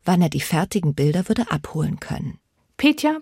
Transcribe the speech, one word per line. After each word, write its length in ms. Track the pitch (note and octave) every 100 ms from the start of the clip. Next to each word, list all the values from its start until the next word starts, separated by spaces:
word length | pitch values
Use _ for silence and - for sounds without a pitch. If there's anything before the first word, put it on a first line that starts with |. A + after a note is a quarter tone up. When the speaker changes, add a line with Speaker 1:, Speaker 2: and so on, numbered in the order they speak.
| -
Speaker 1:
wann 160 | F3
er 80 | E3
die 100 | C#3+
fertigen 540 | - D#3 F#3+ G#3 D#3
Bilder 340 | C#3+ D3 E3 F#3
würde 220 | A3+ A#3
abholen 500 | D3 - D#3+ D3+ D3
können. 380 | - - D3 - _ _ _ -
Speaker 2:
Petja 400 | D4 D4+ D4+ D#4